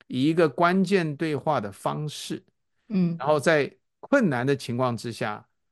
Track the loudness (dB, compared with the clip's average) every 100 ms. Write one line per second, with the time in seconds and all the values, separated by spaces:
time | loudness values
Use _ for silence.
0 | -8 -2 0 2 2 2 2 2 2 2
1 | 0 -4 -4 -2 -2 -2 -4 -6 -6 -6
2 | -8 -10 -10 -12 -12 _ _ _ -4 0
3 | 0 0 0 2 4 2 2 -6 _ _
4 | 0 2 4 2 0 0 -2 -2 0 -2
5 | -6 -6 -6 -6 -12 _ _